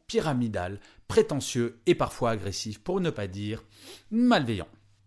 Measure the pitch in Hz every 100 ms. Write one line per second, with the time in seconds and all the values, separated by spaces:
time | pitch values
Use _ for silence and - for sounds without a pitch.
0 | - 226 160 127 120 101 90 101 - -
1 | - - 214 139 - 123 117 - - 170
2 | 127 - 117 113 95 90 110 107 - 190
3 | 170 120 98 98 104 110 - - - -
4 | - 220 247 208 120 101 80 - _ _